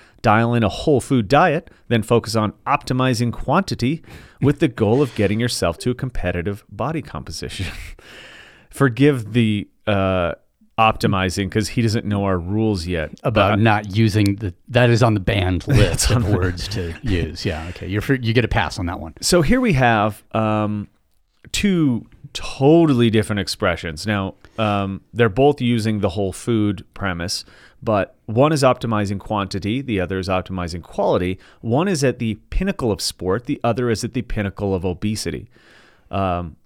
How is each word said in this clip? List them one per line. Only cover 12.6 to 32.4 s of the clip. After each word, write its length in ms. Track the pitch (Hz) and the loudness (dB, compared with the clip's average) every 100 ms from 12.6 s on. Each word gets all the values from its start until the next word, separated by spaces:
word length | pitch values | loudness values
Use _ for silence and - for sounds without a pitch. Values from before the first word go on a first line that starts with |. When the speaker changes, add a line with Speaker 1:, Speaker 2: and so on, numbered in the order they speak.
| 110 101 82 | 0 -2 -2
Speaker 1:
yet. 240 | 87 76 - | -4 -6 -6
Speaker 2:
About 300 | 139 110 98 | -2 2 4
Speaker 1:
Uh, 20 | 104 | 4
Speaker 2:
not 400 | 113 104 107 101 | 4 2 0 2
using 400 | 110 107 101 101 | 2 4 2 0
the, 180 | 107 - - | -6 -10 -4
that 200 | 120 120 | 2 4
is 140 | 117 | 4
on 120 | 120 | 4
the 60 | 104 | 2
banned 460 | 92 104 92 90 - | 0 0 0 0 2
Speaker 1:
<laughs> 0 | |
Speaker 2:
list 260 | 139 95 | 4 4
Speaker 1:
It's 160 | - - | 2 2
on 60 | 113 | 2
Speaker 2:
of 120 | 104 | 2
Speaker 1:
the 60 | 98 | 0
Speaker 2:
words 320 | 92 87 - | 0 -4 -6
to 260 | 104 87 82 | -6 -8 -6
use. 420 | 120 90 80 78 | -2 -2 -2 -4
Yeah, 220 | 104 80 82 | -6 -6 -8
okay. 180 | - 90 | -10 -6
You're 140 | 101 | -2
free, 180 | 120 135 | 0 0
you 100 | 113 | 2
get 100 | 113 | 2
a 40 | 110 | 2
pass 300 | - 80 - | 0 -2 -4
on 80 | 87 | -6
that 140 | - | -6
one. 140 | 82 - | -10 -8
Speaker 1:
So 220 | - 180 | 0 2
here 180 | 143 254 | 4 2
we 120 | 247 | 2
have, 500 | 135 123 110 107 107 - | 4 4 4 2 -2 -6
um, 540 | 110 110 107 107 104 98 _ _ _ _ _ - | -2 0 0 -2 -4 -8 _ _ _ _ _ -10
two 560 | - 208 180 147 113 - - - | -2 0 2 2 0 -4 -18 -16
totally 800 | - - - 135 170 160 123 120 | -12 -10 0 6 6 6 6 4
different 280 | 110 104 104 | 4 2 -2
expressions. 680 | 90 - 98 85 87 76 107 | -4 -2 0 0 -4 -6 -4
Now, 260 | 104 95 - - - | -2 -2 -8 -12 -4
um, 440 | 107 101 98 95 - | 0 0 -2 -6 -6
they're 160 | 104 117 | 0 2
both 320 | 95 139 143 | 4 4 4
using 400 | 123 120 110 107 | 2 0 0 0
the 80 | 101 | -2
whole 240 | 107 98 | 0 -4
food 520 | - - 113 104 95 - | -4 -2 0 0 -4 -10
premise, 520 | - 98 85 85 - - - - _ | -8 -6 -4 -6 -8 -12 -20 -20 _
but 360 | 123 107 92 _ - | -2 0 -2 _ -4
one 240 | 110 147 | 2 2
is 120 | 156 | 4
optimizing 560 | 131 123 117 107 104 101 | 4 2 0 -2 -2 -6
quantity, 600 | - 107 95 98 101 123 | -4 -4 -4 -4 -4 -4
the 180 | 135 101 | -4 -4
other 180 | 90 95 | -2 -4
is 80 | 92 | -2
optimizing 540 | 92 87 92 87 87 | -4 -4 -6 -8 -8
quality. 560 | - - 190 120 90 92 - _ | -10 -2 0 2 0 -6 -12 _
One 260 | 113 123 190 | -2 0 0
is 160 | 165 | 0
at 160 | 135 120 | 0 0
the 160 | 117 107 | -4 -6